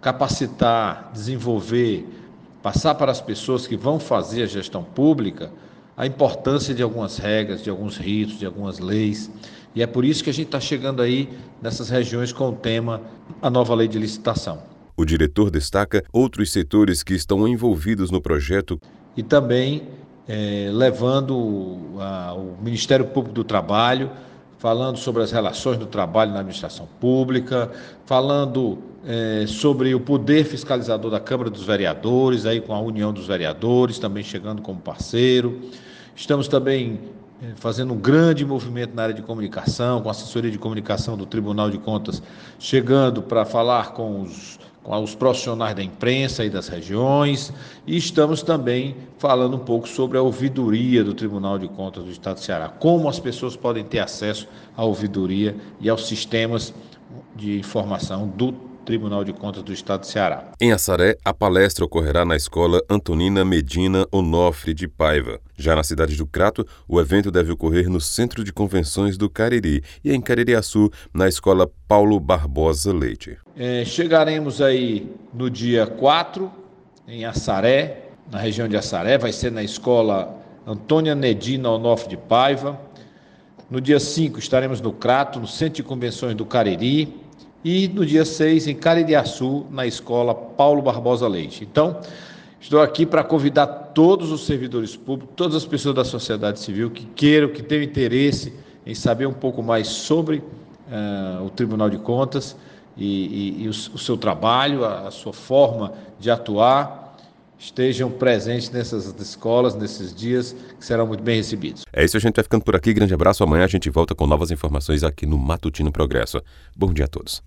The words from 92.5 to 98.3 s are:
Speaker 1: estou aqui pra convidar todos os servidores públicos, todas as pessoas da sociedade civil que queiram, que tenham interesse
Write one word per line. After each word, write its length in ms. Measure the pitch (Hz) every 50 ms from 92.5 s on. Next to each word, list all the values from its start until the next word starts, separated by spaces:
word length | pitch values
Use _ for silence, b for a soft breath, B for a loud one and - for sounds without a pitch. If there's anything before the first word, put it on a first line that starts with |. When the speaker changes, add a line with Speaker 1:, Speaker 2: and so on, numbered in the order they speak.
| B B
Speaker 1:
estou 220 | - - 147 151
aqui 240 | 151 - - - 165
pra 180 | 165 170 160 143
convidar 420 | - 160 156 135 147 135 151 143
todos 680 | - - - - - - 156 160 175 196 185 170 160 156
os 120 | 147 -
servidores 520 | - 147 131 127 127 123 120 110 101 -
públicos, 360 | - - - 139 135 - - -
todas 220 | - 175 175 151
as 100 | 160 151
pessoas 300 | - 147 139 - 143 135
da 80 | 127 123
sociedade 560 | 123 - 117 - - 113 104 107 104 101 -
civil 320 | - - 98 101 117 113
que 140 | 113 - -
queiram, 420 | - - - 147 147 151 151 147
que 160 | 143 147 - -
tenham 180 | - 151 151
interesse 720 | 147 143 147 139 131 117 120 131 139 143